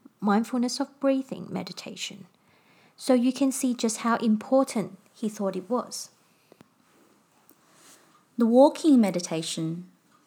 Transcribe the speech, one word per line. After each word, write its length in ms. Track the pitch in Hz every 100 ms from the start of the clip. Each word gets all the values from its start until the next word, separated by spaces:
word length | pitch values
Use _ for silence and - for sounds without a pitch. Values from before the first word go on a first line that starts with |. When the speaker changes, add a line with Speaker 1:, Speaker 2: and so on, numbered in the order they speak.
| - _
Speaker 1:
mindfulness 640 | 208 202 226 254 247 -
of 180 | 277 _
breathing 480 | 277 269 262 - -
meditation. 760 | 185 - - - - - - - _ _ _ _ _ _ _
So 160 | -
you 180 | 254 247
can 220 | 254 277
see 200 | 254 254
just 260 | 240 226 226
how 180 | 233 226
important 800 | 233 214 - 262 269 233 185 - _
he 160 | - 214
thought 260 | 214 196 185
it 140 | 180
was. 400 | 240 - - - _ _ _ _ _ - _ _ _ _ _ _ _ _ _ _ _ - - _ _ _ -
Speaker 2:
The 80 | 226
walking 540 | 247 294 311 330 262
meditation. 840 | 202 175 180 160 160 - 160 170 180 _ _ _